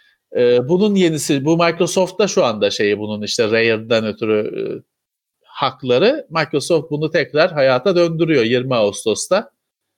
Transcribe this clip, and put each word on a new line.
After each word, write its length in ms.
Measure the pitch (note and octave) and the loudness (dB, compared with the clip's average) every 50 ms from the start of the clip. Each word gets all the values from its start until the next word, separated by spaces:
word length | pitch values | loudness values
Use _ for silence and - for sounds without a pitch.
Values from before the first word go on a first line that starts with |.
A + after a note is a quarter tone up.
| _ _ _ _ _ _ - | _ _ _ _ _ _ -2
E, 340 | A#2+ B2 A#2+ B2 B2 B2+ C3+ | 0 2 4 4 2 2 0
bunun 260 | F3+ F3+ G#3+ G#3+ G3+ | 0 2 2 2 2
yenisi, 500 | F#3+ F3+ E3 D#3+ D3 - - D3+ C3+ C3 | 2 2 2 0 -2 -2 -2 -2 0 0
bu 120 | D#3 E3+ | 0 2
Microsoft'ta 680 | E3 F3 E3+ E3+ E3+ F3+ D#3+ - F#3+ F#3 F3+ - - G#3+ | 2 2 0 0 0 -2 0 0 0 -2 0 0 -2 -2
şu 180 | F#3+ - G3 D3+ | 0 2 2 0
anda 260 | A#2+ G#2+ G#2 G#2 G2+ | 0 0 0 -2 -2
şeyi, 280 | - - G#2+ G2+ G#2 G2+ | 0 0 0 0 0 -2
bunun 220 | G#2+ G#2+ G#2+ G#2 | -4 -6 -8 -8
işte 300 | G#2+ G2+ - - A#2 G#2 | -8 -4 -2 -2 0 0
Rare'den 540 | A2+ A2+ A#2 A2+ A2+ A2 A2 A2+ A#2+ A2+ A2 | 2 2 2 2 0 0 -2 -2 -2 0 0
ötürü, 540 | G#2+ G2+ - A2+ G#2+ G#2+ G#2+ A2 - - A2 | -2 -4 -4 -2 0 0 0 -2 -4 -6 -8
e, 20 | A2+ - - - - _ _ _ _ _ _ _ _ _ _ _ _ | -8 -8 -8 -12 -14 _ _ _ _ _ _ _ _ _ _ _ _
hakları, 840 | _ - - C#3+ B2+ - - C#3 B2 A#2+ C3 F3+ A#3+ D4+ D4+ - - | _ -6 -4 -4 -4 -4 -4 -2 0 2 2 2 2 0 0 -6 -6
Microsoft 640 | D3+ E3 D3+ - - C#3+ - - F3 D#3 C#3+ - | -4 -4 -4 -2 -4 -4 -2 0 -2 -2 -2 -4
bunu 200 | D3 D3 D#3 D3+ | -6 -6 -4 -2
tekrar 400 | E3+ E3 C3+ - - D3 E3 F#3 | -2 -4 -4 -2 0 0 0 2
hayata 440 | E3 D3 C3 C3+ B2+ B2 - G3+ F3 | 2 2 2 2 2 2 2 2 2
döndürüyor 480 | F3 E3+ E3 E3 D#3+ E3+ D#3+ D#3 C3 A2+ | 2 2 0 0 0 0 2 2 2 2
yirmi 320 | A2+ B2+ B2 B2 C3+ B2+ | 2 0 0 0 0 0
Ağustos'ta. 760 | A#2 G#2+ G#2 G2+ - - A2+ G#2 - - - F3+ G#3 A#3 - _ _ _ _ _ _ _ _ _ | 0 0 0 -2 -2 -2 -2 -2 -2 -2 0 -2 -2 -2 -4 _ _ _ _ _ _ _ _ _